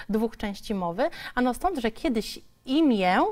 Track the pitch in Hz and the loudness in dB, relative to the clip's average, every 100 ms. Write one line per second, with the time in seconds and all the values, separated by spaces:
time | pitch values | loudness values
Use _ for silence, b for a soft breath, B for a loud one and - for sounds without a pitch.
0 | B 214 226 - 208 196 - 202 175 170 | B 0 0 -4 -8 -8 -6 -4 -4 -2
1 | 302 B B - 247 240 359 330 226 - | -2 B B 0 0 0 -2 0 -4 -2
2 | 320 226 - - - _ - 277 320 220 | -2 -2 -4 -10 -16 _ -2 2 4 4
3 | 180 196 370 | 4 4 2